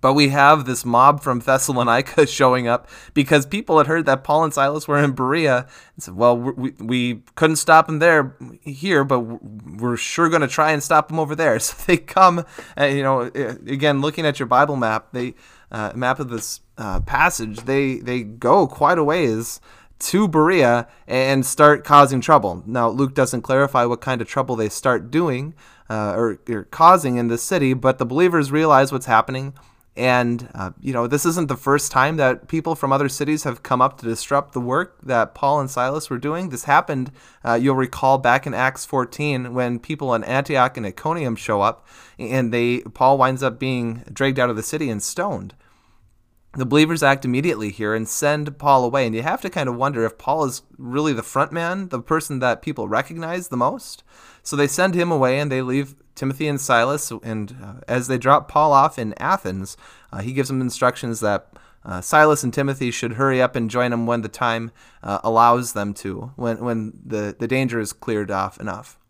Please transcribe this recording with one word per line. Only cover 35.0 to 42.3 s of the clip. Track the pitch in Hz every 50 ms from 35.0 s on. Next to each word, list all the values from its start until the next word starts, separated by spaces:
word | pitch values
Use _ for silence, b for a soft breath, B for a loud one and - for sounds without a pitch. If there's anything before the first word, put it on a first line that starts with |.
| -
that | - 127 117 110 - _
Paul | - - 139 147 147
and | 139 131
Silas | 135 127 123 131 139 156 151 -
were | 135
doing. | 120 117 147 156 170 185 180
This | 147 165 -
happened, | - 139 156 - - 151 131 127 135 b b b b b b b
uh, | 120 117
you'll | 117 123 139 135
recall, | 131 131 123 - - - 131 135
back | 135 131 120 120 135 -
in | 147 123
Acts | 120 127 135 131 - -
fourteen | - - 135 123 120 - - 147 151 143 127 123 123 117
when | 127 123 120 120
people | 120 - - 156 143 143 131 120
in | 113 -
Antioch | - 123 135 139 - 151 - 120 131 127
and | 127 110
Iconium | 98 95 - - 156 165 170 151 123 113
show | - - - 110 101
up, | 98 107 113 _ b b b b b b b
and | b 120 110